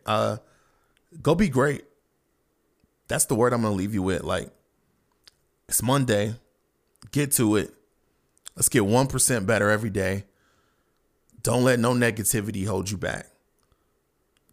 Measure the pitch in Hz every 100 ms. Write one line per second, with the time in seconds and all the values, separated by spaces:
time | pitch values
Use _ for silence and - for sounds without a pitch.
0 | - 107 110 107 - _ _ _ _ _
1 | _ - - 170 202 127 147 139 - _
2 | _ _ _ _ _ _ _ _ _ _
3 | _ 127 - 113 123 120 110 101 98 104
4 | 92 90 82 92 - _ _ _ _ _
5 | _ _ - _ _ _ - - 110 139
6 | 123 104 107 113 _ _ _ _ _ _
7 | - 139 143 - 110 107 127 - _ _
8 | _ _ _ _ - - - 127 101 117
9 | 139 135 - 123 95 110 101 107 110 98
10 | 92 98 - _ _ _ _ _ _ _
11 | _ _ _ - - 123 123 123 117 123
12 | 120 110 101 117 101 98 92 95 92 98
13 | - 50 - _ _ _ _ _ _ _
14 | _ _ _ _ _